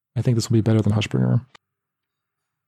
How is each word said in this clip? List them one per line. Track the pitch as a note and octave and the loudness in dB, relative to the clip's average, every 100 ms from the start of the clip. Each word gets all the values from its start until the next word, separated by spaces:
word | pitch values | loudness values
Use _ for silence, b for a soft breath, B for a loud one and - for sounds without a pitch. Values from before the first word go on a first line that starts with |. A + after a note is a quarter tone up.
| _ B2 | _ -6
I | |
think | A#2+ A2+ | -2 -2
this | - | 0
will | A#2 | 0
be | |
better | G#2+ A2 | 2 0
than | G#2 | 0
Hushbringer. | G#2+ - C3+ B2 B2 - - _ _ _ _ _ _ _ _ _ _ | -2 -2 -2 0 0 -4 -16 _ _ _ _ _ _ _ _ _ _